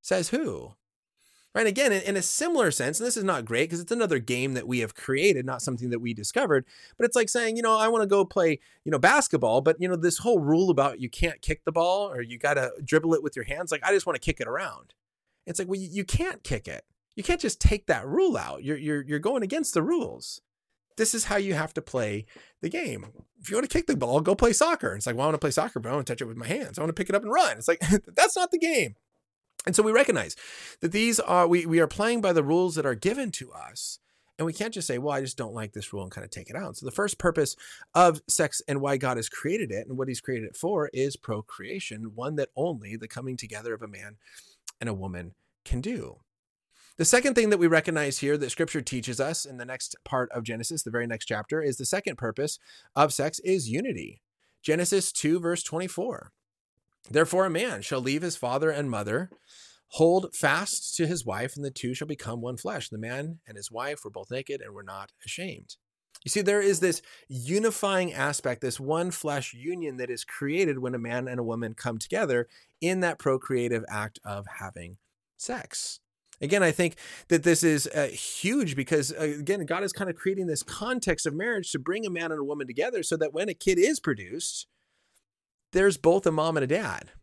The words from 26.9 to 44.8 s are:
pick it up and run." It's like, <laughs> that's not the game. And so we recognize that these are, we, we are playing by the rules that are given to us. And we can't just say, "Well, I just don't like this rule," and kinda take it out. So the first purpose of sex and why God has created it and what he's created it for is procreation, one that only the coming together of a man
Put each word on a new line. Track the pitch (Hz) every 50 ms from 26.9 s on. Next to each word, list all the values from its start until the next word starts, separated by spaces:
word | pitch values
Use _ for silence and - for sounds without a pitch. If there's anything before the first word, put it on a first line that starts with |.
pick | 165 - 180 -
it | 277
up | 202
and | 226 208
run." | 233 339 359 190 117 104
It's | 123
like, | - 170 -
<laughs> | - 156 196 208 - - -
that's | - 339 - -
not | 381 359 349
the | - 339
game. | 330 330 320 254 165 117 101 _ _ _ _ _ _ _ _ _ _ _ _ - -
And | - 180
so | -
we | 214 220
recognize | 220 240 277 - 226 139 95 80 - - - - - - - - - _
that | - 170
these | 170 208 226 233 226 202
are, | - - 180 180 175 170
we, | 175 175 165
we | 165 160 170
are | 165 151
playing | - - 208 226 240 233
by | 208 190
the | 175 165 143
rules | 139 160 175 180 180 156
that | 160 143
are | 139 123
given | 107 - 185 233 277 269 214
to | - - 131 -
us. | - 80 67 - - - - - - - _ _ _ _ _ _ _ -
And | 156
we | 165
can't | 160 - 208 226
just | 226 202 160
say, | - 131 120
"Well, | 131 147
I | 143 135
just | 135 131 -
don't | - 123 110 110
like | 117 110 104
this | _ 110 101 -
rule," | - 101 95
and | 92
kinda | - 98 95 98
take | - - 92 -
it | 113
out. | 147 196 - -
So | - -
the | 127
first | - - 202 208 - _
purpose | - 175 - 160 147 - - _ - - - - - _
of | _ 170 180 175 160 147 _ -
sex | - - 160 143 - - - -
and | 143 139
why | 135 139 139
God | 131 135 131 127
has | 117 110 -
created | - - - 147 180 226 208 113
it | 95 104 - -
and | 127 127
what | 135 135
he's | 123 -
created | _ - 127 117 110
it | - -
for | - - 175 208 175 151 -
is | - 127 131 143 135
procreation, | - - - 113 104 110 - - - 95 117 165 196 - - 113 107 113 110 104
one | 113 123 143 156
that | 147 139 - _
only | - 165 175 160 117 104 101 110
the | 113 113 110
coming | - 135 131 131 127
together | 120 - 107 107 104 107 120 113
of | 104
a | 113 104
man | 101 98 104 104 107 107 _ - - - - _ _ _ _ - - _